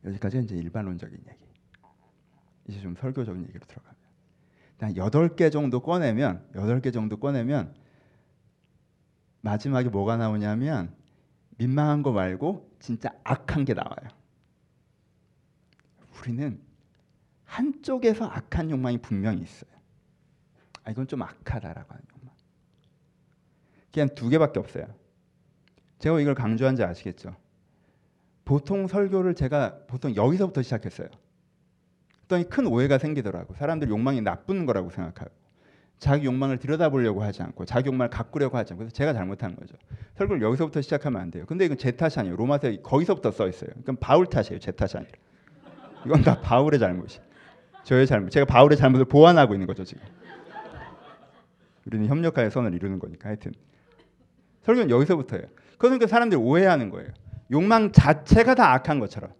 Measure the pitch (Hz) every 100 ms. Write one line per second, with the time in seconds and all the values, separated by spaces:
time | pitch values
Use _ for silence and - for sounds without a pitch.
0 | 95 98 101 127 117 92 85 92 101 87
1 | 82 - - - _ _ _ _ _ _
2 | _ _ _ _ _ _ - 101 98 87
3 | 131 135 113 92 87 - - - _ _
4 | _ _ _ _ _ _ _ _ 110 92
5 | 98 143 165 160 165 151 143 120 127 175
6 | 151 110 135 87 - 95 101 123 127 117
7 | 107 104 139 139 117 143 90 - _ _
8 | _ _ _ _ _ _ _ _ _ _
9 | _ _ _ _ 107 107 139 135 123 101
10 | 101 117 113 107 104 107 139 147 85 -
11 | _ _ _ _ _ _ 123 135 151 147
12 | 143 110 92 92 151 196 - _ - 113
13 | - - - 127 - 151 135 113 - -
14 | 120 _ _ _ _ _ _ _ _ _
15 | _ _ _ _ _ _ _ _ _ _
16 | _ - - 120 147 107 _ _ _ _
17 | _ _ _ _ _ - 269 277 - 262
18 | 233 220 226 - - - 160 143 127 120
19 | - 101 101 95 85 - - _ _ _
20 | _ _ _ _ _ _ _ - - 110
21 | 131 139 - - - 120 90 82 - -
22 | - - - _ _ _ _ _ _ _
23 | _ _ _ _ _ _ _ _ _ -
24 | 143 - 117 156 151 120 101 - - -
25 | _ _ _ _ _ _ _ _ _ _
26 | 151 160 147 135 117 113 131 131 98 87
27 | - 87 92 90 _ _ _ _ _ _
28 | _ _ _ _ - 139 143 196 190 190
29 | 202 190 185 175 135 147 120 - - 127
30 | 143 101 117 180 190 143 123 113 98 -
31 | - - _ _ _ _ _ _ _ _
32 | _ _ _ 180 175 - 240 117 135 135
33 | 151 151 104 87 90 92 143 165 143 104
34 | 123 135 104 87 - 196 160 104 90 -
35 | 85 - - _ _ _ _ _ _ _
36 | - 143 139 127 135 131 135 156 165 135
37 | 117 98 107 98 85 - 90 120 131 131
38 | 120 - 117 151 139 127 107 90 113 -
39 | 143 127 92 98 101 90 - - _ -
40 | - - 196 185 110 131 160 151 139 147
41 | 151 110 90 82 92 170 180 143 131 120
42 | 160 151 98 87 117 143 139 104 - 135
43 | 175 190 - - 98 95 - - 123 131
44 | - 143 185 117 104 - - 92 95 -
45 | - - _ _ _ - - - - -
46 | - 151 165 123 - 117 147 147 104 90
47 | - - _ - - - _ - - 127
48 | 135 123 95 143 135 127 143 147 135 131
49 | 131 143 160 175 131 101 95 98 95 -
50 | - - - - - - - - - -
51 | - - - _ _ _ _ _ - 113
52 | 107 143 165 147 113 131 117 87 95 95
53 | - - 101 104 - - _ _ _ _
54 | _ _ _ _ _ _ - 247 190 120
55 | 147 175 127 101 - _ _ _ 240 262
56 | 226 233 240 175 117 156 190 165 110 92
57 | - - - - - 135 190 226 208 -
58 | - 202 - 220 233 254 208 127 131 147
59 | 104 - 104 -